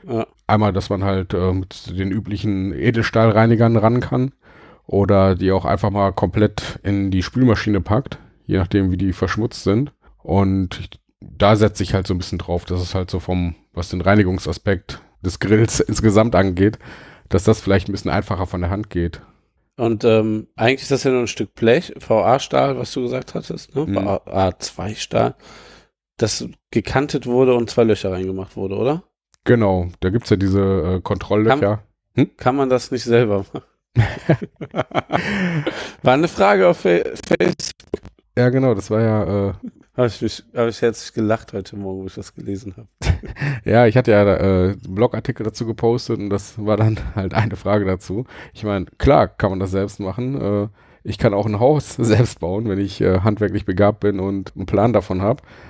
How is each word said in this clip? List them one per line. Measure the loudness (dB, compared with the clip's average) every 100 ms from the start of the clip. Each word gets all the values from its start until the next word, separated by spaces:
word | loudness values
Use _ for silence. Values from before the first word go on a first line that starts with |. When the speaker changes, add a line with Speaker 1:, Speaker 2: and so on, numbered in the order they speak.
| -8
Speaker 1:
Ja. | -6 -6 _ 0
Speaker 2:
Einmal, | 2 2
dass | 0 -2
man | -2
halt, | 0 -2 -2
äh, | 0 0
mit | 0 -4 -12 -10 -6
den | -4
üblichen | -4 -4 -4 -2 -2 -2
Edelstahlreinigern | 0 0 2 2 4 4 6 4 4 4 4
ran | 2 0
kann | -2 -2 -4 -6 _ -20 -20 _ -4
oder | 0 4 4 4 2
die | 0
auch | 0 0
einfach | -2 0
mal | 0 0
komplett | 0 0 4 4 2 -10 -6
in | -2 0 0
die | 0
Spülmaschine | 0 4 4 4 2 0
packt, | 2 0 -2 -10 -20 _ -2
je | 0
nachdem, | 2 2 2
wie | 0
die | -2
verschmutzt | -2 -2 -2 -4 -4
sind. | 0 0 0 _ _ _
Und | -2 2 2 0 -2 -6
ich, | -12 -16 _ _
da | -12 2 4 6
setze | 4 0
ich | -2 -2
halt | -2
so |
ein | -4
bisschen | -4 -8
drauf, | -4 -6 -4
dass | -6
es | -4
halt | -4 -4
so | -6
vom, | -4 -2 -2 -6 _
was | -10 -8
den | -2
Reinigungsaspekt | 2 4 4 0 -4 -6 -2 -4 -6 -18 -18 _
des | -8 -4
Grills | 2 4 4 0
<laughs> |
insgesamt | -2 0 2 4 4 2
angeht, | 2 2 0 0 -12 -20 -20 -20 -4
dass | 0
das | 2 2
vielleicht | 2 0 0
ein |
bisschen | -6 -2
einfacher | -2 -2 -4 -4
von | -4
der | -2
Hand | -4 -4
geht. | -4 -4 -6 -20 _ _ _ _ -4
Speaker 1:
Und, | -2 2 4
ähm, | 4 2 -2 -6 -2
eigentlich | 0 0
ist | 0
das | 0
ja | 2
nur | 0
ein | 0
Stück | -4 -8 0
Blech, | 2 2 0 -10
V | 0 2
A | 4 2
Stahl, | 0 0 0 -2
was | -6
du | -6
gesagt | -4 -6 -8
hattest, | -12 -10 -12 -10 -6
ne? | -4
Speaker 2:
Mhm. | -2
Speaker 1:
V |
A | -2 -4 -4 0 0
A | -2
zwei | -10 -10 -10
Stahl, | -8 -4 -2 -2 -4 -20 -20 -20 -20 _ _ _ -4
das | -4 -4 -10 -14 -6
gekantet | -4 -2 -2 -2 -4 -2
wurde | 2 4 2
und | 0
zwei | 0
Löcher | 2 2 -2
reingemacht | -6 -6 -8 -10 -10
wurde, | -8 -4
oder? | -2 -4 -8 _ _ _
Speaker 2:
Genau, | 2 2 4 0 -2 -4
da | -2
gibt's | -2 0
ja | 0
diese, | 2 2 2 0 0 -2
äh, |
Kontrolllöcher. | -4 -6 -2 2 2 2
Speaker 1:
Kann, | 2 -2 -8 _ _ 0
Speaker 2:
Hm? | 0 0
Speaker 1:
kann | -2 0
man | 2
das | 0 -2
nicht | -6
selber | 2 2 4 0
machen? | -4 -12 -18 _ _ 0
<laughs> | 0 -2 -2 -2 -2 -14 -10 -6 -4 -4 -4 -4 -2 -2 -2 -2 -4 -8 -12 -2
War | 2
eine | 4 2
Frage | 2 4 4 4
auf | 2
Fa-, | 2 0 0 -6 -2
Facebook. | 0 0 -2 -8 -12 -12 -12 -12 _ _ 0
Speaker 2:
Ja, | 2
genau, | 2 2
das | 0 0
war | 0
ja, | 2 2 0 0 -2
äh | -4 -12 -18 _ -2
Speaker 1:
Hab | -2
ich | 0
mich, | -6 -6 -10 -2
hab | -2
ich | 0
herzlich | -2 -2 -8
gelacht | -2 0 -2 -4
heute | -10 -10 -10
Morgen, | -10 -10
wo | -12
ich | -14
das | -16
gelesen | -14 -10 -10 -10 -18
hab. | -20 -6
Speaker 2:
<laughs> | -2 -2 -4 -8 -6 -4 0
Ja, | 4 4
ich | 4
hatte | 4
ja, | 4
äh, | 4 2 2 2 0
einen | -2 -6 -2
Blogartikel | -2 -2 -6 -6
dazu | -6 -6 -6
gepostet | -2 -2 -2 -4 -6
und | -4
das | -6 -6 -8
war | -2 2
dann | 2 0 -6
<laughs> | -6
halt | -4
eine | -2 -4 -4
Frage | -2 0 0
dazu. | -4 -6 -8 -8 -14 -20
Ich | -10
mein, | -6 -4 -6 -2
klar | 2 4 2
kann | 0 -2
man | -2
das | -4
selbst | -2 -4 -6
machen. | -8 -6 -6 -4
Äh, | -2 -2 -4 -10 _ _
ich | -10 0
kann | 2
auch | 2 0
ein | 2
Haus | 2 2 -2 -2
<laughs> |
selbst | 2 4 2 0
bauen, | -6 -4 -2
wenn | -2
ich, | -4 0
äh, | 0 2
handwerklich | 2 0 0 -2 -2
begabt | 2 2 2
bin | -2 -2
und | -2 -4 -8 -12
einen | -4
Plan | 0 2
davon | 2 0 -2
hab. | -2 -2 -6 -20